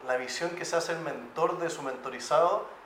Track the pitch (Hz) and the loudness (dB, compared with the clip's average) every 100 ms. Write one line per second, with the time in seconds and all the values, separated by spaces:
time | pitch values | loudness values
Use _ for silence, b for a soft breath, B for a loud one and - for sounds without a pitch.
0 | 131 127 123 - 170 170 170 170 160 165 | -2 0 0 -2 -4 -4 -2 0 0 -2
1 | 156 123 123 - 170 175 170 151 135 127 | -4 -6 -8 0 0 2 -2 -2 -6 -6
2 | 135 123 - 151 175 302 - - | -6 -8 2 6 6 4 -2 -12